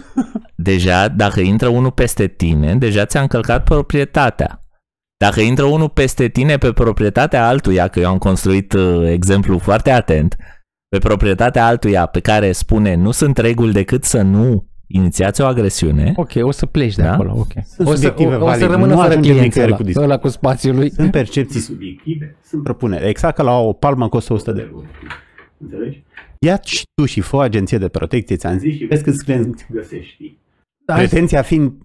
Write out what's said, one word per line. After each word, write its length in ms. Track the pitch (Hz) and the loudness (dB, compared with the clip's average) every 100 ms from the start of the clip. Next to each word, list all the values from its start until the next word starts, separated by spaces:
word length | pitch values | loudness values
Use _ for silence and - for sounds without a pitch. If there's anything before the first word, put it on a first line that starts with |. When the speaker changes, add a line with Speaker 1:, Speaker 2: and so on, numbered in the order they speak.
| - - - | -6 -6 -6
Speaker 1:
<laughs> 280 | - - - | -8 -12 -6
Speaker 2:
Deja, 520 | 90 95 92 90 104 | 0 0 2 2 2
dacă 320 | 95 104 101 | 2 0 2
intră 280 | 92 107 123 | 0 2 2
unul 240 | 120 131 | 2 0
peste 360 | - 120 - 95 | 0 -2 0 -2
tine, 480 | - 85 78 76 107 | -2 0 2 2 0
deja 300 | 120 101 104 | 0 0 0
ți-a 160 | 147 | 0
încălcat 420 | 139 120 110 123 | 0 -2 0 0
proprietatea. 960 | - 151 135 147 139 156 131 - - - - _ _ _ _ - | 2 0 0 -2 -2 0 0 0 -6 -6 -20 _ _ _ _ -2
Dacă 240 | 101 110 | -2 2
intră 240 | 110 127 139 | 0 2 2
unul 240 | 151 156 | 2 0
peste 380 | - 131 - 120 | 0 0 0 -2
tine 300 | 123 143 143 | 0 0 2
pe 140 | 127 | 2
proprietatea 760 | 110 113 104 104 107 135 131 117 | 2 0 2 0 0 0 2 2
altuia, 400 | 135 107 92 90 | 2 0 0 0
că 120 | - | 0
eu 100 | 87 | 0
am 80 | 92 | 0
construit, 560 | 98 92 95 95 98 | 0 0 2 0 0
uh, 340 | 98 92 87 82 | 0 2 2 2
exemplu 480 | 87 95 98 98 90 | 0 2 2 2 0
foarte 340 | 104 110 143 | 0 0 2
atent, 440 | 123 - 78 82 - - - _ _ - | 2 2 0 0 -2 -10 -20 _ _ -6
pe 80 | 98 | -2
proprietatea 680 | 104 104 107 92 120 123 117 | 0 2 2 2 2 2 2
altuia 400 | 117 107 95 87 | 2 2 0 0
pe 140 | 90 | -2
care 320 | 98 107 101 | 0 2 2
spune, 440 | 90 - 110 104 85 | -2 0 2 2 2
"Nu 160 | 98 | 0
sunt 260 | - 147 131 | 2 0 2
reguli 340 | 113 117 117 | 0 2 2
decât 300 | 101 95 127 | 2 0 -2
să 180 | - 123 | 0 0
nu 460 | 98 101 123 107 - - - | 2 4 4 0 -2 -16 -4
inițiați 540 | 92 90 - 95 101 | 0 0 0 -2 0
o 40 | 135 | 0
agresiune." 680 | 123 98 - 82 71 71 190 | 2 0 0 0 0 0 -2
Speaker 3:
Ok, 160 | 160 120 | -2 -2
o 100 | 123 | -2
să 140 | 139 - | -2 -2
pleci 300 | 156 123 95 | 0 -2 0
de 60 | |
Speaker 2:
Da? 120 | - | 0
Speaker 3:
acolo, 200 | 98 95 113 | 2 -2 -2
ok. 140 | 113 - - - | -4 -6 -10 -2
Speaker 1:
Sunt 120 | 156 | 0
Speaker 3:
O 20 | |
să, 60 | 147 | 2
Speaker 1:
subiective, 400 | 139 - 139 127 | 2 2 0 2
Speaker 3:
o, 100 | 170 | 0
o 60 | |
să 60 | 170 | 2
Speaker 1:
Vali, 140 | 175 | 2
Speaker 3:
rămână 220 | 180 185 | 2 4
Speaker 1:
nu 60 | 170 | 4
Speaker 3:
fără 100 | 175 | 4
Speaker 1:
ajungem 120 | 156 | 4
Speaker 3:
clienți 220 | 143 135 120 | 4 4 4
Speaker 1:
nicăieri 240 | 127 113 | 2 2
Speaker 3:
ăla, 60 | 101 | 0
Speaker 1:
cu 60 | |
discuții. 240 | 101 90 143 | 0 0 0
Speaker 3:
ăla 80 | 135 | 0
cu 80 | 143 | -2
spațiul 480 | - 135 127 131 131 | -2 -2 0 0 0
lui. 160 | 143 | -2
Speaker 1:
Sunt 200 | - 151 | 0 0
percepții 480 | 151 123 143 127 127 | 0 -2 -4 -4 -6
subiective, 760 | - - 95 92 156 160 151 - | -8 -12 -14 -12 -10 -10 -10 -18
sunt 200 | - 156 | -12 -10
propuneri. 440 | 139 131 117 85 95 | -8 -4 -4 -2 -4
Exact 260 | - 165 - | -2 -2 0
ca 80 | |
la 140 | 135 123 | 0 2
o 160 | 113 | 0
palmă 360 | 104 143 131 113 | 0 -2 0 -2
costă 240 | 120 - | -2 -2
o 40 | 110 | -4
sută 140 | - | -4
de 100 | 101 | -8
lei. 100 | - - - - - - _ - - - | -10 -16 -20 -20 -20 -20 _ -20 -20 -20
Înțelegi? 460 | 151 90 127 143 _ - - - | -16 -12 -12 -12 _ -20 -20 -4
Ia 200 | 156 196 | -2 -2
și 200 | - - - - | -4 -10 -8 -4
tu 100 | 143 | -2
și 160 | - | -2
fă 140 | 92 139 | -4 -2
o 40 | |
agenție 380 | 135 107 98 113 | 0 -2 -2 -2
de 100 | 92 | -4
protecție, 480 | 92 90 123 - 90 | -6 -4 -4 -4 -6
ți-am 220 | 98 95 | -4 -4
zis, 180 | 151 147 | -4 -4
și 80 | |
vezi 200 | 170 151 | -4 -2
câți 200 | 151 139 | -2 -4
clienți 420 | - 127 110 113 - | -2 -2 -4 -6 -12
găsești, 400 | 113 - 85 80 | -12 -12 -16 -18
știi? 280 | - - _ _ _ _ _ - | -20 -20 _ _ _ _ _ -4
Speaker 3:
Da, 80 | |
hai 100 | 165 | 0
să 60 | 185 | 2
Speaker 1:
Pretenția 320 | 156 170 147 | 2 0 0
fiind, 300 | 131 160 139 - | 0 0 0 -4